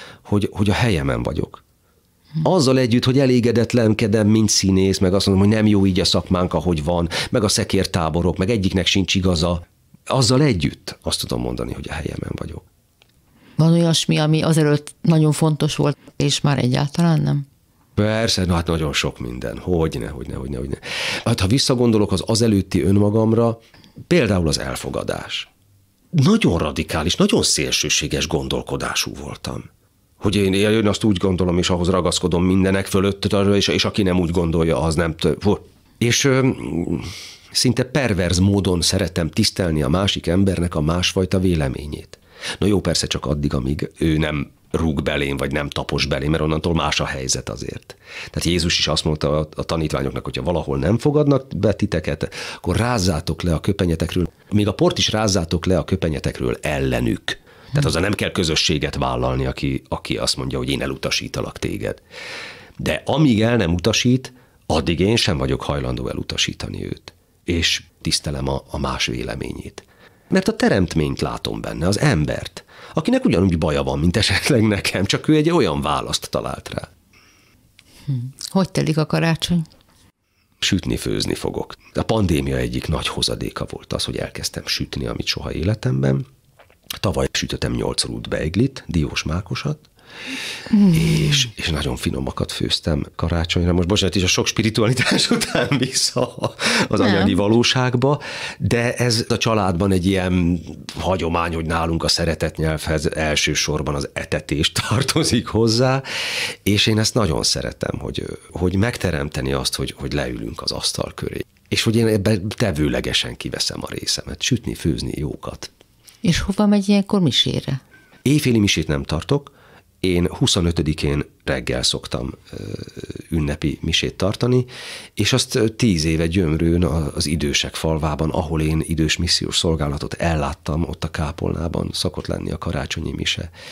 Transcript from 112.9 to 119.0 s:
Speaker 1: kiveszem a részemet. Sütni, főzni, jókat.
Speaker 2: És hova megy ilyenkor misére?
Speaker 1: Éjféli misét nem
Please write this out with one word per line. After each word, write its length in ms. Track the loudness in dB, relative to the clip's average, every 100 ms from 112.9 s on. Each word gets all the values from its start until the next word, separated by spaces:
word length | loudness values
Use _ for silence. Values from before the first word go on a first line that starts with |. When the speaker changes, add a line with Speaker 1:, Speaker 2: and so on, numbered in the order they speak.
| 0 -2 -4 -4 -8
Speaker 1:
kiveszem 420 | -8 -6 -6 -6
a 80 | -10
részemet. 520 | -8 -6 -6 -8 -8
Sütni, 320 | -2 -2 -2
főzni, 380 | -2 -2 -2 -4 -6
jókat. 540 | -6 -8 -10 -12 -16 _ _ _ -20 _
Speaker 2:
És 200 | 0 0
hova 260 | 0 2 4
megy 220 | 4 4
ilyenkor 320 | 2 4 2
misére? 600 | 4 2 0 -2 -4 -6 -8 -20 _ -4
Speaker 1:
Éjféli 360 | 2 4 4 4
misét 280 | 4 2 0
nem 160 | -2